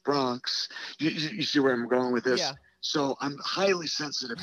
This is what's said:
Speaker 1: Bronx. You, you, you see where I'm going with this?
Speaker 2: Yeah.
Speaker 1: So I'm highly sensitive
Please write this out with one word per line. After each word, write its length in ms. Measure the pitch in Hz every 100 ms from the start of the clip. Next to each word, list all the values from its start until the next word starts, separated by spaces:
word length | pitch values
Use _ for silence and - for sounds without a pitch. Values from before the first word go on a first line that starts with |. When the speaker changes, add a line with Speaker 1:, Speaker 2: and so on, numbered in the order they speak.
| -
Speaker 1:
Bronx. 640 | 143 127 123 - - - - - -
You, 100 | 156
you, 200 | 160 156
you 140 | -
see 160 | 139 147
where 140 | 135
I'm 160 | 127 117
going 240 | 127 127
with 100 | 120
this? 160 | 131 127
Speaker 2:
Yeah. 140 | 151 139 _ _
Speaker 1:
So 380 | - 156 139 -
I'm 180 | 143 139
highly 420 | - - 196 185 151
sensitive 500 | - 147 139 127 117